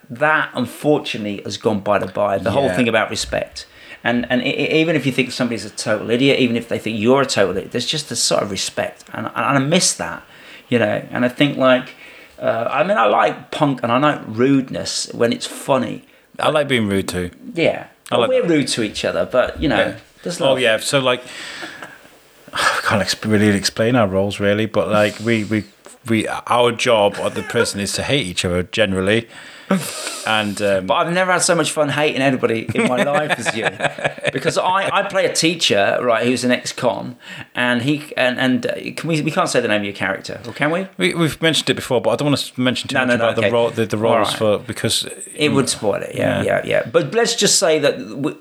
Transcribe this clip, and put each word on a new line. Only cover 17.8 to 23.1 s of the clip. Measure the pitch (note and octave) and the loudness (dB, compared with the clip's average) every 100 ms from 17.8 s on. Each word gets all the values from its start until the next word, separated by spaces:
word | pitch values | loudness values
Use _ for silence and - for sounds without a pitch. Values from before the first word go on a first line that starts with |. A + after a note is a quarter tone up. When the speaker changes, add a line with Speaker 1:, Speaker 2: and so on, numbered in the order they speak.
| - - - | -8 -20 -4
Speaker 2:
I | B2 | 0
Speaker 1:
Well, | |
Speaker 2:
like | A#2 | 2
Speaker 1:
we're | C4 | 2
Speaker 2:
that. | F#3+ | 2
Speaker 1:
rude | D#3 C3 | 2 2
to | - | -2
each | G#2+ - G2+ | -4 -2 -2
other, | E2+ F#2 | -2 0
but, | B2+ A2 - | 0 0 -2
you | D3+ | 0
know, | G#2+ - | 2 0
Speaker 2:
Yeah. | - - _ | -2 -16 _
Speaker 1:
there's | F#3 E3+ | -10 -2
Speaker 2:
Oh, | C3+ | 0
Speaker 1:
love. | C3 | 2
Speaker 2:
yeah. | A#2 A2 | 2 2
So, | - C#3 | 0 0
like, | B2+ B2+ - - - - | 2 0 -4 -14 -14 -12
<sighs> | - - - - - - _ - - | -14 -14 -16 -18 -20 -20 _ -20 -12
I | - - - | -4 -2 -2
can't | - G#2+ | 0 0
exp-, | F#2+ | 0